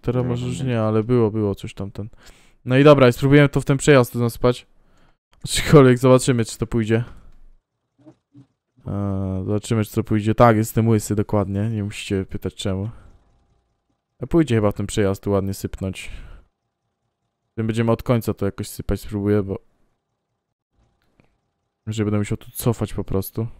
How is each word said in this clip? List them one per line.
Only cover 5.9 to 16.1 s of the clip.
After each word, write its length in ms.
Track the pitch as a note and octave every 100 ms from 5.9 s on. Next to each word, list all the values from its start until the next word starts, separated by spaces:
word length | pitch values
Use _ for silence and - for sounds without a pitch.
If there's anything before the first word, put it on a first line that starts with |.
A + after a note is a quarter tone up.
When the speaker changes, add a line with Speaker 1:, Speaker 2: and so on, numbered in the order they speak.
| B2
Speaker 1:
zobaczymy, 460 | B2+ B2+ C3 A#2+
czy 140 | A2 -
to 80 | A2+
pójdzie. 380 | A#2+ G#2+ A2+ A#2+ - - - - _ _ _ _ _ - _ _ - C3+ _ _ _ -
E, 560 | G2 G2+ G2 F#2+ F#2+ F#2
zobaczymy, 380 | G#2 - A2
czy 100 | G#2+
to 100 | -
pójdzie. 300 | G#2+ A2 G#2
Tak, 220 | G#2+ A#2+ A2
jestem 320 | A2 - A2
łysy, 260 | A2 -
dokładnie. 560 | G#2 G2+ G#2+ G2 G2 G#2+
Nie 140 | A2
musicie 420 | G2+ - - G2 F#2+
pytać 280 | G#2 F#2+
czemu. 360 | - G#2+ F#2+ G#2 - - - _ _ _ _ _ _ _ _ _ _
E, 60 | -
pójdzie 280 | E3+ D3+
chyba 160 | A#2 G#2
w 40 |
ten 120 | - G2+
przejazd 360 | - G2+ F#2+
tu 80 | -
ładnie 240 | G2+ G2
sypnąć. 560 | F#2+ G2 - F#2+ F#2 -